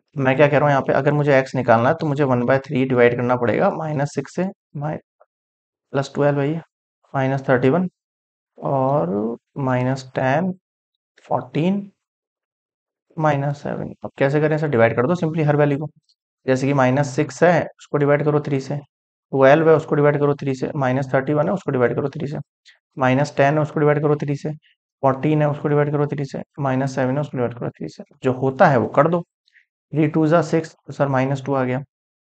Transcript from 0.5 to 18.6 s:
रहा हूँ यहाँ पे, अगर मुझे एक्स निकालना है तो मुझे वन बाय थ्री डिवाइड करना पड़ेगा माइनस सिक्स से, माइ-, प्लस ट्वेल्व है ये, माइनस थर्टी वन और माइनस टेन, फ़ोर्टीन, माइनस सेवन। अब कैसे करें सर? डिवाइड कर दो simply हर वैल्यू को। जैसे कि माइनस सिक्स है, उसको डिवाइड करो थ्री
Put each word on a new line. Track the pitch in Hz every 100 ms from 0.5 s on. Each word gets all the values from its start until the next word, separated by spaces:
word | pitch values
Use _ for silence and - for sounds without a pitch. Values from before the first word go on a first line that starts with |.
| 139
रहा | 147
हूँ |
यहाँ | 135
पे, | -
अगर | - 139
मुझे | 147 147 135
एक्स | 135
निकालना | 135 117 117 123
है | 165
तो | 156
मुझे | 139
वन | 139 123 120
बाय | 135 -
थ्री | 127
डिवाइड | 135 123 120 120
करना | 123 123
पड़ेगा | 117 110 190
माइनस | 196 160 151 143
सिक्स | - 135 -
से, | 185 - _ 151
माइ-, | 147 - - _ _ _ _ _ _ _ _
प्लस | 139 139
ट्वेल्व | - 143 143
है | 139
ये, | 160 - _ _ _ _
माइनस | 143 131 135 131
थर्टी | 127 131
वन | 165 185 - _ _ _ _ _ _
और | 156 139 131 147 170 202 226 233 _ 147
माइनस | 131 127 127 131 -
टेन, | - 131 143 185 185 _ _ _ _ _ _
फ़ोर्टीन, | - 131 123 147 175 202 202 _ _ _ _ _ _ _ _ _ _ _ _ -
माइनस | 156 143 143 143
सेवन। | 135 110 - -
अब | - -
कैसे | 139 151
करें | 156 156
सर? | 156
डिवाइड | 117 113 113
कर | 127
दो |
simply | 175 160 165 147
हर | 147
वैल्यू | 147 143
को। | 151 - _ _ _ _ 131
जैसे | 131 135
कि |
माइनस | 143 127 131 143 147
सिक्स | 156 -
है, | 165 160 - -
उसको | - 147
डिवाइड | 143 147
करो | 147 147
थ्री | 147 139